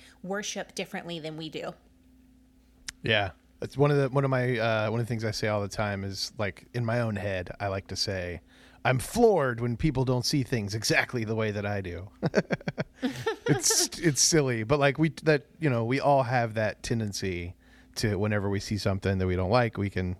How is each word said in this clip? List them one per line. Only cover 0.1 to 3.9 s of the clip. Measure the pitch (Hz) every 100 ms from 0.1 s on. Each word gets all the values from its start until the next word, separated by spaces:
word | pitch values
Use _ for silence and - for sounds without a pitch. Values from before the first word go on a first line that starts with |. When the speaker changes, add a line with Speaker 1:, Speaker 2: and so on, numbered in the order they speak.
| -
Speaker 1:
worship | 180 202 202 196 -
differently | - 180 196 170 170
than | 156 156
we | 160
do. | 156 165 - _ _ _ - _ _ _ _ _ _ - -
Speaker 2:
Yeah. | 127 107 98 - _ _
It's | 117 131
one | 143